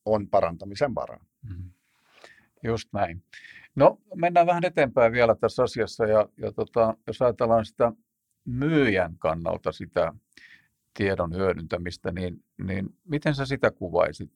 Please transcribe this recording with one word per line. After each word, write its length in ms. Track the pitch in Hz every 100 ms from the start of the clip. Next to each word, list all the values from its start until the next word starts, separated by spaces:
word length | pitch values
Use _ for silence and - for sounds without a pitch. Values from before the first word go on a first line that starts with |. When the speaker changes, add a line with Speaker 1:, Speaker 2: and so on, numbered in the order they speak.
| -
Speaker 1:
on 240 | 110 101
parantamisen 680 | - 90 85 98 101 139 90
varaa. 300 | 60 58 _ _
Speaker 2:
Mhm. 240 | 113 90 92 _ _ _ _ _ - _ _ _
Just 260 | 117 113 -
näin. 300 | 101 92 92 _ - - - - -
No, 240 | 151 - - -
mennään 320 | 170 175 170
vähän 180 | 175 175
eteenpäin 460 | 170 139 127 117
vielä 240 | 120 117 107
tässä 280 | 113 -
asiassa 420 | 123 123 104 - 110
ja, 240 | 107 104 -
ja 140 | 107
tota, 460 | 104 104 120 110 110 -
jos 140 | 110
ajatellaan 440 | 123 110 117 113 107
sitä 260 | - 117 - _ _ _ _ -
myyjän 720 | 123 147 160 127 95 85 90
kannalta 540 | 80 82 82 87 -
sitä 420 | - - - 82 - _ - - - _ _ _
tiedon 420 | - 101 95 85 87
hyödyntämistä, 760 | 95 85 80 87 90 - -
niin, 320 | 90 90 85 _ -
niin 260 | 95 95 95 _ -
miten 280 | 147 156 139
sä 100 | 135
sitä 260 | 135 120
kuvaisit, 600 | - 95 82 80 78 73